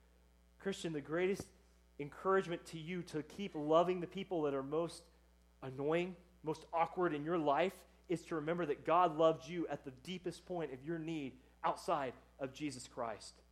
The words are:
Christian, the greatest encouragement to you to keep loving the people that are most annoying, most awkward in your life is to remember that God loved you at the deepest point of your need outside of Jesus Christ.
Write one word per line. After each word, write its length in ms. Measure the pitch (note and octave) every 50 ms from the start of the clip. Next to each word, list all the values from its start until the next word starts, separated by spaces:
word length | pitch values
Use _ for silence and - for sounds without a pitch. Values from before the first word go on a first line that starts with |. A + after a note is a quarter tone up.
| _ - _ - _ _ _ _ _ _ _ _
Christian, 340 | - G3 F#3+ - - E3+ D#3+
the 80 | D3
greatest 460 | C3+ D3 D#3 F3 F3+ F#3+ G3+ F#3 - - - - - _ - _ _ _ _ -
encouragement 640 | C#3+ C#3+ - - - F#3+ F#3+ F#3+ F#3+ E3 F3 E3 - -
to 100 | - E3
you 240 | D3+ D#3+ F#3 F3
to 220 | E3 - - D3+ C#3+
keep 300 | - - - G3+ F#3+ -
loving 440 | D#3 D3 D3+ D#3+ E3 F3+ F3+ F#3 F3+
the 60 | F3
people 380 | F3+ - F#3+ F#3+ - F#3 E3 D3+
that 100 | C#3+ C#3
are 80 | C3+
most 400 | C3+ C#3 D3+ D#3+ E3+ D#3+ - - - - - - _ _ _ _ _ _ _ - -
annoying, 520 | C3 C3 C#3 C#3 D3+ D#3+ F3 F3 F#3 F3 - - - _ _ -
most 220 | D#3 D3+ - - -
awkward 440 | - E3 E3 E3 - F3+ F3+ E3+ D3+
in 100 | D3 D3
your 140 | D#3 F3 E3+
life 340 | D3+ D3 C#3 D3+ F3 G3 - - - - - - - -
is 120 | F3 D#3+ -
to 120 | - F3
remember 300 | D#3 D3 D#3+ F3 F3 E3+
that 200 | D3 C3+ - C#3
God 320 | D#3+ D#3+ F3 F3+ F3 D3+ D#3
loved 300 | E3 D#3+ D#3 - - D3+
you 180 | F3+ F3 D#3 -
at 140 | D3 C#3+ -
the 60 | C#3 B2+ B2 -
deepest 420 | E3+ F#3 F3 - F3 E3 - -
point 280 | - F#3 E3+ D#3+ C#3 C3
of 100 | B2 C3+
your 140 | D#3 E3+ E3
need 340 | D#3 E3 E3 D#3 C#3 B2 - - - - _ - -
outside 500 | E3+ - - - - F3 D3 C#3 B2+ - - - - - -
of 140 | C#3 C3 B2
Jesus 340 | - D3+ C#3+ B2+ B2+ - -
Christ. 460 | - C3 A#2+ A2+ G#2+ - - - - - - _